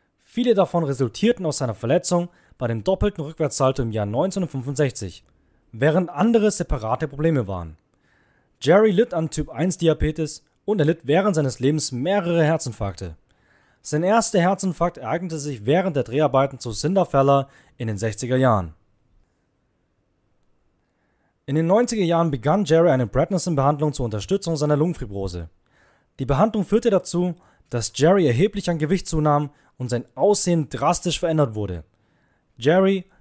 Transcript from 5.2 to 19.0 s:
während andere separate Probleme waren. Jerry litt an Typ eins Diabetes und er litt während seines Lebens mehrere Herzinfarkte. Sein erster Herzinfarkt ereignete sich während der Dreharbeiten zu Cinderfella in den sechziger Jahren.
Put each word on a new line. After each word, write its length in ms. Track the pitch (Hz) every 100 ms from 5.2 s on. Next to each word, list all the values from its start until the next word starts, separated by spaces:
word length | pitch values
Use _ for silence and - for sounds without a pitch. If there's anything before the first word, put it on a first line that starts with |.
| _ _ _ _ _
während 380 | 110 139 160 175
andere 400 | 147 214 233 208
separate 580 | - 170 139 110 123 151
Probleme 400 | 139 160 147 101
waren. 300 | 95 82 78 _ _ _ _ _ _ _ _
Jerry 300 | 135 185 220
litt 220 | 190 240
an 160 | 170 160
Typ 220 | - 151
eins 260 | 117 175 180
Diabetes 680 | 170 151 151 160 151 - - _
und 140 | - 208
er 80 | 147
litt 140 | 165 123
während 280 | 160 202
seines 260 | 160 139 -
Lebens 320 | 135 156 -
mehrere 500 | 123 151 202 175 170
Herzinfarkte. 760 | 151 160 - 107 101 92 90 80 _ _ _ _ _ _
Sein 200 | - 151
erster 380 | 175 226 214 196
Herzinfarkt 560 | 175 190 190 160 175 151
ereignete 420 | 120 160 180 160
sich 280 | 143 127 104
während 280 | 165 185
der 100 | 143
Dreharbeiten 540 | 117 131 151 131 139 131
zu 140 | 123
Cinderfella 760 | 107 147 190 170 143 139 139 135 - _ _
in 100 | 113
den 120 | 101
sechziger 380 | 110 104 120 131
Jahren. 380 | 131 107 85 - _ _